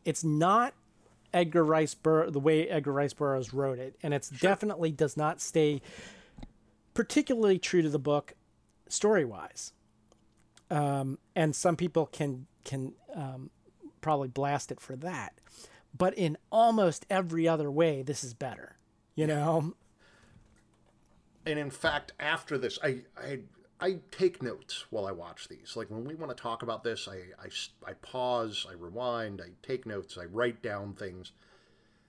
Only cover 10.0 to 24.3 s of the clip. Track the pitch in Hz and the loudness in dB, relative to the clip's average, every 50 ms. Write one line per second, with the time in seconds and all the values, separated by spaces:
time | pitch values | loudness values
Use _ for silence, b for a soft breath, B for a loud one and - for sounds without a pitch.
10 | _ _ _ _ _ _ _ _ _ _ _ - _ - 175 147 147 139 139 139 | _ _ _ _ _ _ _ _ _ _ _ -14 _ -2 0 0 0 0 0 -2
11 | 135 135 135 - _ _ - 180 160 156 143 - - 180 165 - 180 170 - 165 | -2 -4 -6 -8 _ _ 0 0 2 2 2 2 2 2 2 2 0 0 2 2
12 | 151 - - - 151 143 131 127 131 - _ _ - - 139 135 131 135 - _ | 0 0 -2 -4 -4 -4 -4 -6 -10 -16 _ _ -10 -8 -6 -6 -6 -8 -10 _
13 | _ - 285 180 139 135 131 131 135 - _ _ _ _ _ _ 370 285 _ - | _ -14 -10 -10 -8 -8 -10 -12 -14 -16 _ _ _ _ _ _ -20 -20 _ -6
14 | - 156 151 139 139 127 123 139 139 139 143 139 - - 131 - - - 131 131 | -2 0 0 0 0 -2 -2 -2 0 0 0 -2 -4 -6 -12 -12 -12 -14 -12 -10
15 | 156 180 175 127 98 - - _ _ B B B B B B B B B - 120 | -8 -8 -8 -8 -10 -10 -14 _ _ B B B B B B B B B -2 0
16 | 180 185 - 214 180 151 156 - _ - - 226 233 233 226 220 196 170 143 - | 2 2 2 2 0 0 -2 -4 _ 0 4 6 6 6 6 6 4 4 2 0
17 | - - 196 190 185 165 160 165 165 165 165 156 147 143 139 156 170 160 147 135 | -4 0 0 0 0 0 0 2 4 4 4 2 0 0 2 4 4 4 2 0
18 | 131 143 135 - 135 123 117 - 139 123 107 - - - - _ _ _ _ _ | -4 -6 -6 -6 -6 -10 -8 -8 -8 -8 -10 -12 -16 -20 -20 _ _ _ _ _
19 | _ _ - 151 156 156 151 147 147 165 160 165 147 170 - _ _ _ _ b | _ _ -2 -2 0 2 2 2 2 2 2 2 0 -2 -6 _ _ _ _ b
20 | b b b b b b b b b b b _ _ _ _ _ _ _ _ _ | b b b b b b b b b b b _ _ _ _ _ _ _ _ _
21 | _ _ _ _ _ _ _ _ - 160 151 151 147 139 - - - 160 147 143 | _ _ _ _ _ _ _ _ -6 -4 -4 -4 -4 -6 -6 -2 -2 -2 -2 -2
22 | - - - - 143 151 165 156 - - 151 131 123 113 - - 160 143 127 123 | -6 -8 -10 -6 -2 -2 -2 -2 -4 -4 -4 -2 -2 -2 -4 -2 -2 -2 -2 -4
23 | - _ - - - 135 139 120 104 - _ _ _ _ _ - 180 190 190 160 | -8 _ -16 -14 -10 -10 -10 -10 -12 -16 _ _ _ _ _ -4 -2 -2 -2 -4
24 | - - - - 190 175 | -8 -12 -4 0 0 0